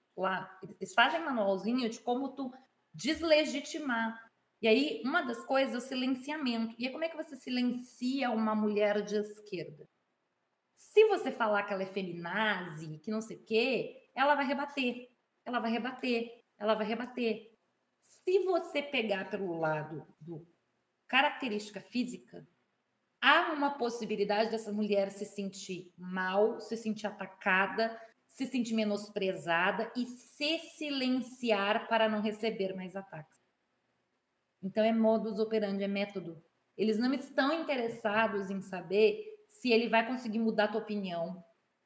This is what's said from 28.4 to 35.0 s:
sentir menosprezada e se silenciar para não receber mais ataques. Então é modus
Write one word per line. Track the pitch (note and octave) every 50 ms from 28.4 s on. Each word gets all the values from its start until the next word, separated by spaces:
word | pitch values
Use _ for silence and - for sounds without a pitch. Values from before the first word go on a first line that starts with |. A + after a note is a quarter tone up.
| C4+
sentir | - C4 B3+ A3 A#3 A3+
menosprezada | A3 G#3+ G#3 G3+ G3+ G#3 - - G#3 G3 F#3+ F#3 F3+ D3+ F3 E3 E3+ F3+ G3 - - A3 - -
e | B3 A#3+
se | - - - - - - - D4 D4+ D#4+ E4 D#4+ - -
silenciar | - D4+ D4 C#4 C4+ B3+ B3+ B3+ C4 A3+ - - - A#3+ A3+ G#3+ G3 G3 G3+ G#3+ A3+ A3+ -
para | A3+ A3 A3 A3
não | G#3+ G#3
receber | G3+ G#3+ G#3 - A3+ A3 - - F#3+ F#3+ F#3+
mais | F#3 F#3 E3+ F#3
ataques. | G3 F#3+ - E3 D#3 D3 _ - - _ _ _ _ _ _ _ _ _ _ _ _ _ _ _ _ _ _ _ _ _ _ _ -
Então | - F#3+ - A3
é | G#3+ A3+
modus | A3+ A3+